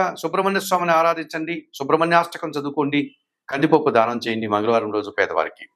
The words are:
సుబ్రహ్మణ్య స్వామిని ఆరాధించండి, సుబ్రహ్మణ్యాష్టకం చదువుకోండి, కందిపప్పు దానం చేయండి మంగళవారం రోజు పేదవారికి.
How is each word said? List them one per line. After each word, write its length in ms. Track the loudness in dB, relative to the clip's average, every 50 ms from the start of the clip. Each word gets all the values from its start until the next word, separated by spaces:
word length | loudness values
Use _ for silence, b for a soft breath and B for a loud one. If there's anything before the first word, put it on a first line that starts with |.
| 0 0 -2
సుబ్రహ్మణ్య 440 | -6 -6 -4 -2 0 0 0 0 -2
స్వామిని 340 | -2 0 -2 0 2 2 2
ఆరాధించండి, 600 | 2 4 2 0 0 -4 -8 -8 -8 -8 -6 -8 -10 -10 _ -12
సుబ్రహ్మణ్యాష్టకం 760 | -10 0 2 2 2 4 4 4 2 2 2 -6 -10 -10 -6
చదువుకోండి, 500 | -6 -6 -6 -4 -2 -2 -2 0 0 0 -2 -2 -8 _ _ _ _ _ _ -8
కందిపప్పు 400 | -4 0 2 4 4 4 4 4
దానం 280 | 4 4 2 2 0
చేయండి 300 | -4 -4 -4 -4 -2 -2
మంగళవారం 420 | 0 0 0 2 2 2 2 0 0
రోజు 180 | -2 -4 -4 -4
పేదవారికి. 560 | 0 0 0 0 2 -2 -2 -2 -4 -14 -20 -20 _